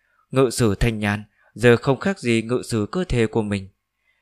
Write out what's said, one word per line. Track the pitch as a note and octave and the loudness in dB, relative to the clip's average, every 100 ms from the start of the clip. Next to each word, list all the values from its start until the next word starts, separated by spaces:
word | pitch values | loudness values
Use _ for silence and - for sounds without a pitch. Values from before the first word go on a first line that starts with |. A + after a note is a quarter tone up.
| _ _ _ | _ _ _
Ngự | C3 C3 | 0 2
sử | - A#2 F#2+ | 2 0 2
thanh | A#2+ A2 | 0 0
nhàn, | G#2 G#2 G#2 _ _ | -2 -4 -8 _ _
giờ | A2 A#2+ A#2 | 0 4 4
không | - C3 | 2 -2
khác | G3 G3 | -2 -2
gì | B2 A2+ | -2 -2
ngự | A2+ B2 F2+ | 0 -4 -2
sử | A2+ G#2 | -4 -2
cơ | F#3 | -4
thể | F3+ B2 A2 | -4 0 0
của | A2+ | 0
mình. | G#2 G2+ F#2+ _ _ _ _ _ | -2 -4 -8 _ _ _ _ _